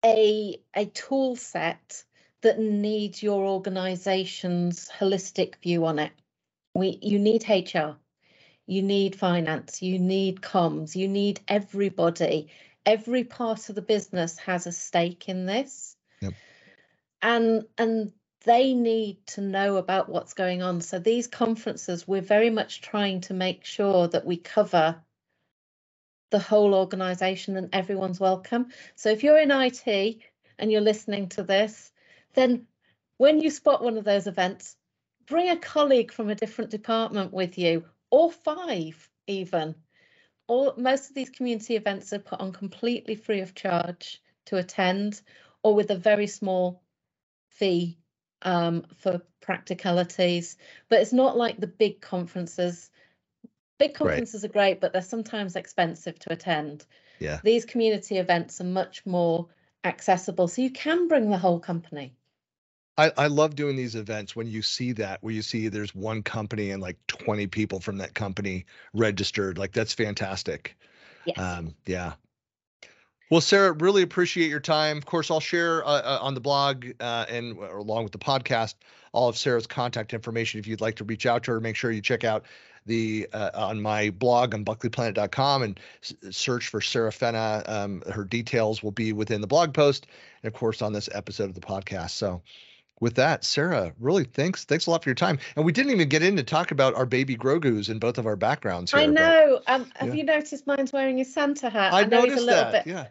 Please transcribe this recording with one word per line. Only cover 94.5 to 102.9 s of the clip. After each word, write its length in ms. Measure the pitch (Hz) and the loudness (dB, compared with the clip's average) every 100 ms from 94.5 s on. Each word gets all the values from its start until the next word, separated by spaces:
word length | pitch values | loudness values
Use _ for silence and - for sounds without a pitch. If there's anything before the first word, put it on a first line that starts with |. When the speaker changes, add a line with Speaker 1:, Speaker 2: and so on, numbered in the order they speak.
| 190 - | -2 -2
Speaker 2:
Thanks 220 | 151 - | -2 2
a 20 | |
lot 120 | 165 | 0
for 60 | - | 0
your 60 | 123 | 0
time. 220 | 180 147 - - | 0 0 -4 0
And 80 | |
we 80 | 160 | 2
didn't 200 | 180 277 | 2 2
even 180 | 226 151 | 2 4
get 140 | 151 | 4
into 180 | 175 196 | 4 2
talk 300 | 127 160 175 | 0 0 0
about 240 | 143 131 131 | 2 2 4
our 100 | 131 | 0
baby 300 | 127 135 117 | 0 0 0
Grogu's 540 | 123 156 143 107 101 | 0 2 2 0 -2
and 120 | 110 | -2
both 160 | 113 123 | -2 0
of 80 | 110 | -2
our 100 | 104 | 0
backgrounds 580 | 110 147 104 87 90 | 0 0 -2 -4 2
Speaker 1:
I 80 | 285 | 4
Speaker 2:
here, 60 | 302 | 6
but 40 | |
Speaker 1:
know. 480 | 302 320 320 302 254 - | 6 8 8 8 6 2
Um, 240 | 262 247 - | 0 0 -6
have 140 | 254 | -4
Speaker 2:
Yeah. 60 | 302 | -2
Speaker 1:
you 80 | |
noticed 420 | 294 302 302 285 - | 0 0 0 -8 -2
mine's 260 | 277 269 | -2 0
wearing 280 | 277 269 254 | 0 0 0
his 120 | 262 | -2
Santa 380 | - 285 285 247 | 0 0 0 -2
hat? 240 | 214 190 | 0 4
Speaker 2:
I 80 | 180 | 6
Speaker 1:
I 40 | 214 | 6
know 180 | 233 | 6
he's 100 | 247 | 6
a 20 | 269 | 4
Speaker 2:
noticed 100 | 240 | 4
Speaker 1:
little 240 | 190 120 | 4 4
Speaker 2:
that, 140 | 110 | 2
Speaker 1:
bit, 60 | - | 0